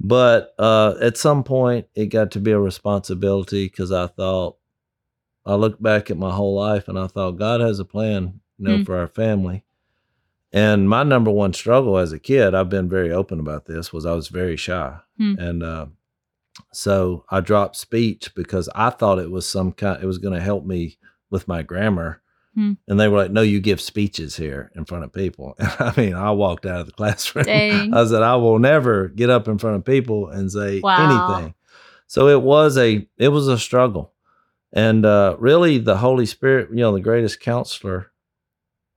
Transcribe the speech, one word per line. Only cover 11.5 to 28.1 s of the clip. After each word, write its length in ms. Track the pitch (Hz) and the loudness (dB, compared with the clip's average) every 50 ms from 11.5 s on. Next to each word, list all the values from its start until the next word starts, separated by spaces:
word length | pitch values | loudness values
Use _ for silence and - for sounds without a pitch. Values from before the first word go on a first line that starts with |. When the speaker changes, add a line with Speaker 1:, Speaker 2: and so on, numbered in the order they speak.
| 90 | -2
Speaker 1:
struggle 440 | - - 110 120 135 135 113 95 92 | -4 0 2 2 2 4 2 2 0
as 160 | 90 80 80 | 0 -2 -4
a 60 | 76 | -8
kid, 360 | - - 135 135 110 95 92 | -4 0 2 4 4 4 2
I've 140 | 95 95 90 | 2 0 0
been 200 | 98 98 90 87 | -2 -2 -2 -2
very 220 | 92 92 90 82 | -2 -2 -2 0
open 280 | 85 92 95 - 92 80 | 0 -2 -4 -4 -6 -8
about 260 | 76 73 76 76 - | -8 -8 -8 -10 -10
this, 280 | - 80 82 82 - - | -12 -12 -12 -12 -10 -10
was 120 | 80 78 | -8 -6
I 80 | 85 85 | -4 -4
was 160 | 85 76 - | -4 -6 -8
very 280 | - 90 92 90 80 73 | -6 -6 -4 -4 -4 -6
shy. 420 | - - 90 90 78 67 - 78 _ _ _ - | -6 -6 -6 -6 -6 -8 -10 -14 _ _ _ -4
Speaker 2:
Hmm. 180 | 214 208 98 90 | -2 -2 -2 -4
Speaker 1:
And, 240 | 87 87 85 85 85 | -4 -6 -6 -6 -6
uh, 240 | 82 82 80 76 73 78 _ _ _ _ _ _ _ _ _ _ _ - - - _ - | -8 -8 -10 -12 -14 -18 _ _ _ _ _ _ _ _ _ _ _ -20 -20 -20 _ -14
so 520 | - - 104 98 95 92 90 90 85 - - | -6 -2 0 0 2 2 0 -2 -6 -8 -4
I 120 | 95 95 | -4 -2
dropped 340 | 87 92 107 104 101 - - - | 0 2 2 2 2 0 -4 -12
speech 580 | - - - 117 117 110 104 - - - - | -12 -6 -2 0 0 0 -2 -6 -12 -16 -10
because 340 | 95 85 - - 92 85 - - | -10 -10 -6 -4 -4 -4 -4 -4
I 140 | 104 113 123 | -2 -2 -2
thought 280 | - - 113 104 95 92 | 0 0 0 0 0 0
it 120 | 87 82 | -2 -6
was 160 | 92 92 87 - | -8 -8 -8 -6
some 240 | - 95 92 92 - | -4 -2 -2 -4 -4
kind, 280 | - 101 98 90 65 92 | -4 -4 -4 -4 -4 -4
it 40 | 95 | -6
was 120 | 92 87 | -6 -4
gonna 220 | 95 98 92 85 | -6 -6 -4 -4
help 240 | 85 101 104 95 73 | -4 -2 -4 -4 -4
me 320 | 92 92 87 85 80 - _ _ _ _ _ _ - | -6 -6 -6 -6 -6 -10 _ _ _ _ _ _ -6
with 160 | 98 95 - - | -6 -6 -6 -4
my 160 | 87 82 78 | -6 -8 -8
grammar. 580 | - 87 92 104 110 98 87 82 80 - - _ _ _ _ _ _ - | -8 -6 -4 -2 0 0 -2 -4 -6 -10 -12 _ _ _ _ _ _ -4
Speaker 2:
Hmm. 180 | 214 208 208 202 - _ - | -2 -2 -2 -2 -4 _ -2
Speaker 1:
And 120 | 101 101 | 2 2
they 80 | 107 107 | 4 4
were 80 | 101 101 | 4 2
like, 140 | 95 87 | 2 2
"No, 100 | 101 110 110 | 2 2 2
you 160 | 107 104 101 | 2 2 0
give 200 | 92 104 95 87 | 0 0 -2 -2
speeches 560 | - - - 107 104 98 - - 80 76 - - | -4 -8 -6 -4 -4 -4 -4 -8 -12 -12 -10 -8
here 340 | 80 76 69 69 65 - - | -8 -8 -8 -10 -12 -14 -12
in 100 | 82 78 | -14 -12
front 180 | - 90 87 78 | -10 -10 -12 -12
of 80 | - - | -12 -8
people." 420 | 95 98 87 - - 69 67 67 | -6 -6 -6 -6 -10 -16 -16 -10
<laughs> 40 | - | -6
And 120 | 101 95 - - | -6 -6 -4 -4
I 140 | - 120 - 143 | -4 -2 0 0
mean, 180 | 117 98 87 | 0 0 0
I 160 | 87 98 107 | -2 -2 -2
walked 340 | 107 101 104 92 87 - - | 0 2 2 0 0 -2 -6
out 160 | 95 90 87 | -8 -8 -8
of 40 | 85 76 | -10 -12
the 40 | - | -10
classroom. 520 | - 107 104 104 - - - - - - | -4 -2 -2 -2 -2 -4 -6 -4 -2 -2
Speaker 2:
Dang. 480 | - 214 214 214 208 208 202 208 214 233 | 0 2 0 2 2 0 0 0 0 2
Speaker 1:
<laughs> 20 | |
I 100 | 117 117 | 2 2
said, 180 | 110 | 4